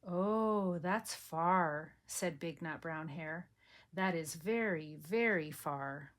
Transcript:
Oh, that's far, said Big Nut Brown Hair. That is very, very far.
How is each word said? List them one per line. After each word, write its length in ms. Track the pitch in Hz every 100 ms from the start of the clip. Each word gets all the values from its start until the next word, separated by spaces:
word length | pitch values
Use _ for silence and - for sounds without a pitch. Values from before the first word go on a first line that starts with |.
| 196
Oh, 680 | 175 196 220 220 214 190 175
that's 360 | 160 208 226
far, 760 | - - 160 170 185 170 147 156 -
said 340 | _ - 180 151
Big 220 | 170 156
Nut 200 | 160 156
Brown 260 | 165 160 160
Hair. 400 | 143 156 165 180 _ _ - -
That 220 | 165 190
is 200 | 170 160
very, 640 | 165 165 233 220 170 156 151
very 500 | 151 220 233 196 151
far. 600 | 143 - 143 139 139 143